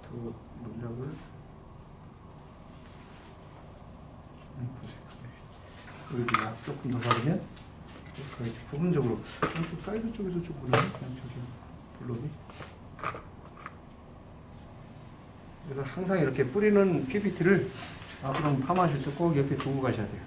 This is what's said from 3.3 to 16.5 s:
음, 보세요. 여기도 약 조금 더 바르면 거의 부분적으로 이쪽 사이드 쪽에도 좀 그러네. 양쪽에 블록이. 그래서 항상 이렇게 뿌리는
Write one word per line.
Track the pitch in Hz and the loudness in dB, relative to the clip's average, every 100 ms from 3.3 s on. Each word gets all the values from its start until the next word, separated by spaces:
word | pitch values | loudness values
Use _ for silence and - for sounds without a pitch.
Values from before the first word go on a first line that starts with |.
| - - - - - - - - - - - - 143 | -16 -16 -16 -14 -14 -14 -14 -14 -16 -16 -16 -12 -6
음, | 123 - | -6 -6
보세요. | - - - - - - - - - - - - - | -10 -12 -14 -12 -14 -14 -16 -16 -16 -14 -14 -14 -6
여기도 | 123 120 113 | -2 2 2
약 | 113 117 | 0 -4
조금 | - 143 120 | -8 -6 -2
더 | 120 | 0
바르면 | 117 120 127 190 - - - - - - - - 135 - | 2 4 4 2 0 -12 -14 -14 -14 -14 -12 -10 -10 -4
거의 | 120 - - | -4 -4 -6
부분적으로 | 143 180 151 123 - - - - 160 | 0 4 6 4 2 -2 -2 0 0
이쪽 | 165 170 | -2 -2
사이드 | - 220 226 | -2 -2 -2
쪽에도 | - 190 175 | -2 0 0
좀 | 170 139 | -2 -4
그러네. | 127 127 | 2 4
양쪽에 | - - 127 127 - - 123 - - - - - | 4 0 -6 -6 -8 -8 -8 -10 -14 -14 -14 -10
블록이. | 123 120 151 - - - - - - - - - - - - - - - - - - - - - - - - - - - - - - - - - 165 | -4 -2 -4 -6 -14 -12 -12 -12 -14 -6 -4 -4 -10 -14 -16 -12 -12 -12 -16 -16 -16 -16 -16 -16 -16 -16 -14 -16 -16 -16 -16 -16 -16 -16 -16 -14 -8
그래서 | 135 135 | -4 -4
항상 | - 185 190 | 0 4 6
이렇게 | 139 127 | 6 6
뿌리는 | 127 | 4